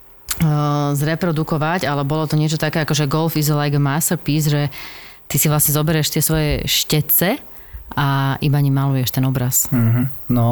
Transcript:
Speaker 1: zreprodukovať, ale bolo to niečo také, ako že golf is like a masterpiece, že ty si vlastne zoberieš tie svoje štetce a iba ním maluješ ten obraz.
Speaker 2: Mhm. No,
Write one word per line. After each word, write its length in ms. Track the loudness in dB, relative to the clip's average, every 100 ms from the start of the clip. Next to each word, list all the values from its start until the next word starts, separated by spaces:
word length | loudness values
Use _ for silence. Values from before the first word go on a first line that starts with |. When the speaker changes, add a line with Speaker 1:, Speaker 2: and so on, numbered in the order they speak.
| -20 -20 -14 -2 0 2 0 0 0
Speaker 1:
zreprodukovať, 920 | -2 -2 -2 -2 -2 -2 -2 -2 -2 -2
ale 160 | -2
bolo 220 | -2 -2 0
to 80 |
niečo 240 | 0 0 0
také, 240 | -2 -2
ako 120 | -2
že 120 | 0 0
golf 280 | 0 0 0
is 120 | 0
like 260 | 0 0
a 60 | 0
masterpiece, 680 | 2 0 0 -2 0 0 2
že 260 | 0 -2 -4 -14 -16 -20 -20 -6
ty 120 | -2
si 80 | 0
vlastne 260 | 2 2
zoberieš 380 | 2 2 2 0
tie 120 | 0
svoje 280 | 0 2 2 0
štetce 760 | 0 -2 0 0 2 0 0 -2 -6 -20 -20 -18 -8
a 460 | -2 0 2 0 0
iba 200 | 2 2
ním 160 | 2
maluješ 380 | 2 2 0 0
ten 120 | 0
obraz. 460 | 0 0 0 0 0
Speaker 2:
Mhm. 400 | 2 4 4 0 -4 -2
No, 160 | 2 4